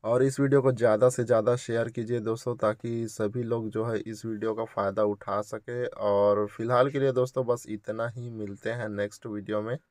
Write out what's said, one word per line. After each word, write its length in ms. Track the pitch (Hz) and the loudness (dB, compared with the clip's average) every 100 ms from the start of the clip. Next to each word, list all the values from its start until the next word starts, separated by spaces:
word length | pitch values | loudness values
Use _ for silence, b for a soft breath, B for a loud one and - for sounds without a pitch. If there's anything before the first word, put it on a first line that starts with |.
और 180 | 110 123 | 2 4
इस 160 | 135 135 | 4 2
वीडियो 200 | 139 139 | 4 6
को 100 | 131 | 4
ज़्यादा 360 | 123 113 107 123 | 4 4 6 6
से 160 | 127 | 4
ज़्यादा 320 | 117 113 110 123 | 2 4 4 0
शेयर 320 | - 117 117 | 0 -2 -2
कीजिए 320 | 117 113 120 | -4 -4 -2
दोस्तों, 340 | 110 113 - 123 | -2 -4 -4 0
ताकि 500 | 107 110 120 117 113 | 0 0 -4 -4 -6
सभी 340 | - 104 120 | -4 -4 -4
लोग 260 | 113 120 110 | -2 -2 -2
जो 140 | 104 | -4
है 140 | 117 110 | -2 -4
इस 240 | - 107 113 | -6 -10 -8
वीडियो 280 | 107 110 | -4 -4
का 100 | 110 | -4
फ़ायदा 380 | 113 - 98 98 | -4 -2 -2 2
उठा 360 | 107 104 - 101 | 0 0 -4 -4
सके। 420 | 107 110 - 120 120 | -4 -10 -8 -6 -6
और 600 | - 104 101 104 104 104 | -2 0 4 4 4 0
फिलहाल 440 | - 113 123 135 | -4 0 4 4
के 100 | 139 | 2
लिए 120 | 135 | 0
दोस्तों 340 | 123 127 - 120 | 2 0 -2 -2
बस 180 | 120 - | -2 -4
इतना 400 | 107 - 110 117 | -10 -8 -6 -6
ही, 220 | 117 120 | -6 -12
मिलते 400 | 113 104 101 110 | -8 -8 -6 -6
हैं 180 | 120 110 | -6 -6
नेक्स्ट 380 | 101 101 - 117 | -4 -6 -6 -10
वीडियो 340 | 104 98 107 | -10 -4 -4
में। 140 | 110 131 _ | -4 -8 _